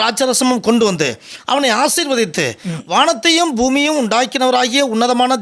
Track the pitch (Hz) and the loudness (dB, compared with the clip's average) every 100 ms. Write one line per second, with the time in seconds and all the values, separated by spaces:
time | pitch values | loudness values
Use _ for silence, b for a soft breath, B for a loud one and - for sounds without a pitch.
0 | 220 220 262 240 254 247 202 233 214 175 | -2 0 0 0 0 0 2 2 2 0
1 | 143 110 B B - 269 269 220 294 - | -2 -4 B B -2 0 2 2 0 0
2 | 302 247 202 151 139 107 185 160 - 190 | -2 -2 -2 -2 -4 -6 -10 -10 -2 0
3 | 311 262 330 330 339 226 262 277 294 302 | 2 2 0 2 0 0 0 2 0 0
4 | 220 226 262 269 254 247 247 262 277 220 | 0 0 0 0 0 0 0 0 0 0
5 | 240 247 247 262 | 0 0 0 0